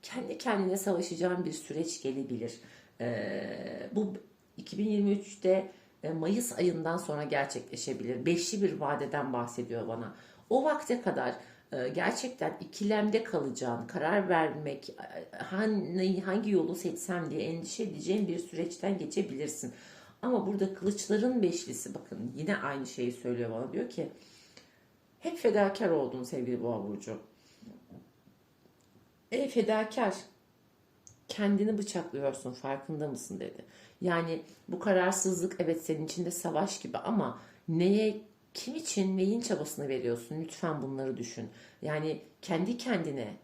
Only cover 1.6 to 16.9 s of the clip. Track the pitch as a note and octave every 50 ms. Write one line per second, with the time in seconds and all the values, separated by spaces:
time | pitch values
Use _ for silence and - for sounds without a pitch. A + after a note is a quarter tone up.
1.6 | - - C#3 D3+ E3 D#3+ - - - C3+ C3 C3+ C3+ - B2 A2+ A2 A#2 - -
2.6 | - - - - - - _ _ A#2 A#2+ A#2+ G#2+ G#2 G2+ G2+ - - - - -
3.6 | - - - - - - - G#3 G#3+ G3 F#3 - - - - _ _ _ _ -
4.6 | - - - G3+ G#3 G#3+ G#3+ G#3 G3+ G3+ G3+ G3+ - - - - - F#3 F#3+ F#3+
5.6 | F#3+ - - - - - _ _ - D3+ E3 E3 D#3+ D#3+ G3+ A#3 A#3+ - - -
6.6 | F#3 F3+ E3 D#3+ D#3+ D#3+ E3+ F3 - - D3+ D3 D3+ C#3 D3 C#3+ C#3 C3+ - -
7.6 | - - - A#2+ - - C3 G#2 G#2 A2+ B2+ B2+ - D3+ F3 E3+ - - - G3+
8.6 | G3 F#3 D#3 D3 D3+ C#3 D3 - C#3+ C3+ - D3 C#3 C3 B2+ A#2+ A#2+ A#2+ - -
9.6 | A#2+ - A#2 A#2 G#2 G#2 A2+ A2+ A#2 G#2+ G2+ - - - - - - _ A3 C4
10.6 | C#4 D#4 D4 D4 - - B3 A#3+ - G3 - C3 B2+ B2 - - - - - -
11.6 | _ _ - C#3 B2 B2+ - E3+ F3 G3+ A#3 - - B3+ B3+ - - E3 - -
12.6 | - - - - G3+ G3+ G#3+ G#3+ G#3 G#3+ G#3 A3 A3+ - - E3 C#3+ C3+ A#2+ -
13.6 | C3 B2 A#2+ A#2 A#2 - - F3+ C#3 D#3 F3 G#3 G3 F3+ F3+ E3 D#3+ D3+ - D3
14.6 | D3+ D3 C#3 - - - - - - - - - - - - - - - F#3 F#3+
15.6 | G#3+ A3 G#3+ G3+ - - F3 F#3 F#3 F#3+ F#3+ F3+ F#3+ F#3+ F#3 G#3 G#3+ G#3 G3+ F3+
16.6 | D#3+ - F3 F#3 - F3